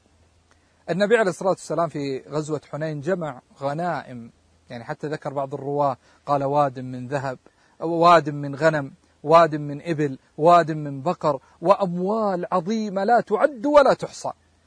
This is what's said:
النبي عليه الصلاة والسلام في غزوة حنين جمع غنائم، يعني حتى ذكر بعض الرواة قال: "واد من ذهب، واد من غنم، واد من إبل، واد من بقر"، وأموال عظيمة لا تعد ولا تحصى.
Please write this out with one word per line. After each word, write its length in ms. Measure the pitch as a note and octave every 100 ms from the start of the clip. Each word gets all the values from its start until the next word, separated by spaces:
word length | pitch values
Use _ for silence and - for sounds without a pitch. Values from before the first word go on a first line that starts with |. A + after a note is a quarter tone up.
| _ _ _ _ _ _ _ _ -
النبي 260 | E3+ G#3 A#3
عليه 140 | G3
الصلاة 200 | - F#3
والسلام 380 | E3 - D#3 E3
في 340 | D3+ C#3 C3 -
غزوة 320 | D3 D3+ D3 -
حنين 280 | D3 D#3 D3
جمع 400 | C#3+ F#3 D3+ B2 _ _
غنائم، 680 | C#3 D#3 F3 C#3+ - A#2+ A#2 _ _ _ _
يعني 140 | A#2+
حتى 220 | D3 D3+ D3+
ذكر 260 | D3 D3
بعض 220 | C#3 C3+
الرواة 420 | C#3 C3+ C#3+ C#3 B2 _ _ -
قال: 180 | C#3+
"واد 340 | C#3 D3 C#3 B2+
من 300 | B2+ B2+ B2
ذهب، 300 | C#3 C3+ B2+ _ _ _ _
واد 500 | E3 E3+ E3+ E3+ D3+
من 240 | D3 C#3+
غنم، 380 | C#3 D#3+ D3+ C3+ - _ _
واد 340 | D3 E3 E3 D3+
من 260 | D3 C#3+
إبل، 360 | E3+ D3+ C#3+ C3 _ -
واد 320 | D#3+ F3 D#3
من 320 | D#3 D3 C#3
بقر"، 360 | D3+ F3+ D#3 C3+ - _
وأموال 840 | E3+ G3+ F#3+ F3 F#3 A3 G#3 F3+ F3
عظيمة 520 | F3+ E3+ A3+ G#3+ F#3+
لا 160 | G#3 A#3+
تعد 460 | - G3+ C#4+ B3+ C#4+
ولا 280 | D4 C4
تحصى. 360 | E3+ - - C3 - _ _